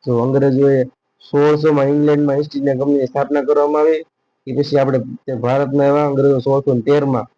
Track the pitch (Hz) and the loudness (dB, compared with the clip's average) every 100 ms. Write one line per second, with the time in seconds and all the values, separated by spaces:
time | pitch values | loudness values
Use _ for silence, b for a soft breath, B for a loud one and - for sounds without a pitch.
0 | - 120 123 135 139 131 139 135 127 _ | -2 -2 0 0 2 2 2 2 -2 _
1 | _ _ - 143 147 151 156 147 139 147 | _ _ -6 0 2 2 2 2 2 2
2 | 147 147 147 139 151 143 139 131 139 143 | 2 2 0 0 -4 -4 -2 -2 0 0
3 | 131 139 139 143 135 147 147 151 156 156 | 0 -4 -2 -2 0 0 2 2 0 0
4 | 160 _ _ _ - 127 147 143 135 131 | -4 _ _ _ -8 -4 -2 0 0 -2
5 | 110 123 - 127 120 135 143 139 139 143 | -4 -14 -10 -6 -2 -2 0 0 2 2
6 | 147 139 139 135 123 135 135 127 113 143 | 0 0 2 2 0 -2 0 -2 0 0
7 | 143 127 107 | 0 -4 -6